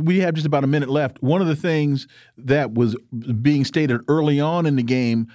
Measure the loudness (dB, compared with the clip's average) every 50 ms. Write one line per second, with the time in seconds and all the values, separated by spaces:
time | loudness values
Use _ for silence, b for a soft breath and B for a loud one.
0 | 0 0 2 2 2 0 0 -2 -2 0 0 2 2 2 0 0 0 0 -2 -2
1 | -2 -2 -4 -4 -2 0 2 2 2 0 -2 -2 -2 -2 0 0 0 0 -2 -2
2 | -4 b b b b b b b -2 0 0 2 0 0 0 0 0 0 0 -4
3 | -8 -10 -12 -10 -6 -4 -4 0 2 2 2 2 0 0 0 0 0 0 0 -2
4 | 0 0 0 2 2 2 2 0 0 0 -2 -2 0 0 0 0 0 0 0 0
5 | 0 0 0 -2 -2 -4 B